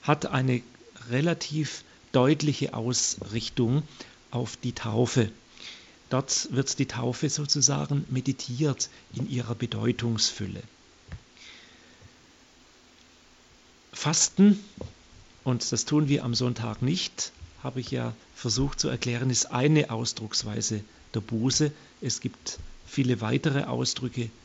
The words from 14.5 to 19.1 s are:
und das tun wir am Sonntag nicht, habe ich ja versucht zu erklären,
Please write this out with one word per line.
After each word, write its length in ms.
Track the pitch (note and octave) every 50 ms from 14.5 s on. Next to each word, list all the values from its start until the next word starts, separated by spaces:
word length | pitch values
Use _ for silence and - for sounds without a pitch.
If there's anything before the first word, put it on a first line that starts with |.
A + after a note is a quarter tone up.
| G3+ G3+ - - - - - - - - - - - - - - - - -
und 280 | C3 B2 A2+ - -
das 140 | C#3+ - -
tun 220 | - D3+ D3+ D3+
wir 160 | C3+ C#3+ - -
am 100 | B2 A#2
Sonntag 480 | - B2+ B2 B2 A2 A2+ A2+ G#2+ -
nicht, 500 | B2+ C3 F3 F3+ - - - - - - - - - - - -
habe 200 | - C3 B2+ C3
ich 100 | A#2+ -
ja 240 | C3+ B2 A#2+ A#2+ A2+ - - - -
versucht 440 | - - A#2+ A2 B2+ C#3 C#3 - -
zu 80 | -
erklären, 420 | D3+ C3 A#2+ - B2